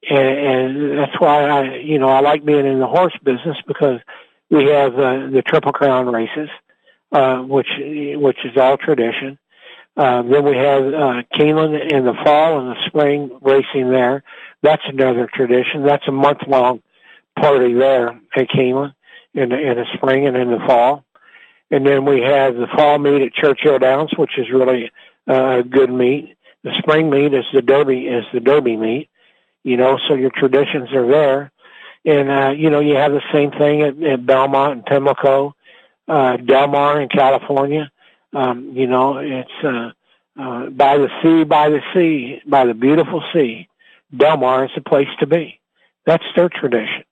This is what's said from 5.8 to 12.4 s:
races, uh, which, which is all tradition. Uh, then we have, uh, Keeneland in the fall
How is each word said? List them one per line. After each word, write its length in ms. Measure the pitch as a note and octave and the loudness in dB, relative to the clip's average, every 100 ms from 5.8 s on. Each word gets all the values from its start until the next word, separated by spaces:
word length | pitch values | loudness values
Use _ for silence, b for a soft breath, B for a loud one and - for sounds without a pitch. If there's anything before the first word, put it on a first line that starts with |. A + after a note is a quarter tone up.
| C#3+ B2+ B2 | 0 2 0
races, 420 | A#2 A2+ - D3+ - _ _ _ _ _ | -4 -4 -6 -10 -14 _ _ _ _ _
uh, 280 | - C3 C3 | 0 2 0
which, 280 | C3 C3+ A#2+ - | -2 -2 -2 -6
which 600 | C#3 D3+ C#3+ D3 C#3+ - C3+ | -8 -8 -8 -2 -2 -2 -4
is 120 | A#2+ | 0
all 200 | C3 C#3 | 2 2
tradition. 600 | - C#3+ A#2 A2+ C3+ C#3 _ B B B B - | -2 -2 -2 -4 -10 -14 _ B B B B -2
Uh, 260 | C#3 B2 | 0 0
then 240 | A#2+ C#3 C#3+ | 2 2 2
we 100 | C3 | 2
have, 300 | C#3 C#3 C3+ | 2 2 0
uh, 360 | D#3 C#3 B2 A#2+ | 0 -2 -2 -6
Keeneland 580 | - D3+ D#3 D#3 D3+ C#3+ | 0 2 2 0 -2 -2
in 140 | C#3+ B2+ | 0 0
the 80 | A2+ | 0
fall 360 | D3+ D3 | 2 4